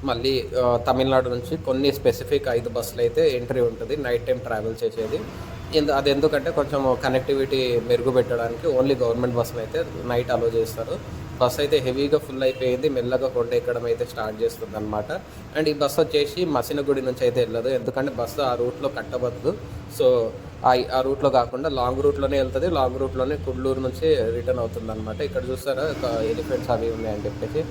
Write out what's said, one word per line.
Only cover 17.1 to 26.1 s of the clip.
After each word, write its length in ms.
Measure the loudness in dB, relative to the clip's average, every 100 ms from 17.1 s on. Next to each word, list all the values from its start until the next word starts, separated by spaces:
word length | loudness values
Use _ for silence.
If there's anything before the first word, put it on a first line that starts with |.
| 0
అయితే 180 | 2 2
వెళ్ళదు, 280 | 0 0 0
ఎందుకంటే 440 | 0 -2 -2 -4
బస్సు 280 | -2 -4 -2
ఆ 120 | 0
రూట్లో 340 | 0 -2 -2 -4
కట్టవద్దు. 680 | -4 -6 -4 -4 -2 -2 -4 -8 -12 -12 4
So 320 | 6 6 2 -4 -14 0
ఆ, 120 | 4 4 2
ఆ 60 | 0
రూట్లో 300 | 0 2 4
కాకుండా 380 | 4 2 -2 -4
లాంగ్ 340 | 0 0 2
రూట్లోనే 360 | 2 2 0 2
వెళ్తుంది. 320 | 0 0 0
లాంగ్ 280 | 2 0 0
రూట్లోనే 380 | -4 -2 -2 -2
కుడ్లూరు 440 | -4 -2 -2 0
నుంచి 540 | -2 0 2 4 2 0
రిటర్న్ 240 | -2 -2
అవుతుంది 320 | -2 -4 -6
అనమాట. 280 | -6 -6 -6
ఇక్కడ 280 | -4 -4 -4
చూస్తారా 320 | -6 -4 -2
ఒక 220 | -2 -2 -2